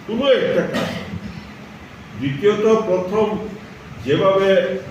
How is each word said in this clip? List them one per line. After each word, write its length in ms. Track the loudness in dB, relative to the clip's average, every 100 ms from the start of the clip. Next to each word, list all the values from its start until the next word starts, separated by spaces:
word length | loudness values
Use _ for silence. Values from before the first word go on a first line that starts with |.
| -8
কোনো 240 | -2 4
একটা 300 | 4 4 0
কাজ 160 | 0 -2
হয় 80 | -4
নাই। 440 | -6 -8 -10 -10 -14 -16 -18 -18 -20 -20 -20 -18 -8
দ্বিতীয়ত, 640 | -6 2 2 4 4 4
প্রথম 560 | 2 0 0 0 0 0 -6 -12 -16 -18 -18 -10 -2
যেভাবে 760 | 2 4 4 4 4 2 -4 -4